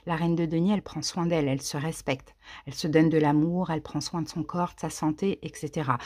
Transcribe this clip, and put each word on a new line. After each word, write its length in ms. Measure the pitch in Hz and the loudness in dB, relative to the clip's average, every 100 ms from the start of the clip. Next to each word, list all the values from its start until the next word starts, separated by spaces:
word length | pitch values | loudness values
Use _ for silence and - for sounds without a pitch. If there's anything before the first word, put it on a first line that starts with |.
| - | -4
La 100 | 165 | 0
Reine 180 | 170 | 2
de 120 | 170 165 | 2 2
denier, 260 | 165 180 | 2 2
elle 100 | 202 | 2
prend 200 | - 156 | -2 -8
soin 240 | - 185 170 | -6 -2 0
d'elle, 200 | 170 143 | 2 2
elle 160 | 135 | 0
se 140 | - 143 | -4 -4
respecte, 580 | 156 - - 135 - _ - - - | -4 -4 -4 -4 -6 _ -20 -18 -14
elle 80 | |
se 140 | - 160 | -6 2
donne 220 | 156 160 | 6 6
de 80 | 160 | 6
l'amour, 520 | 147 151 165 180 170 | 4 4 2 0 -2
elle 120 | 156 | -4
prend 180 | - 151 | -4 -6
soin 220 | - 170 | -4 -6
de 60 | 151 | -6
son 140 | 170 | -6
corps, 320 | 151 180 175 | -4 -2 -4
de 60 | - | -4
sa 100 | 156 | -8
santé, 480 | - 156 156 196 - | -2 -2 0 -2 -2
et 100 | 160 | -8
cetera. 440 | - 151 165 135 123 | -8 -6 -4 0 -2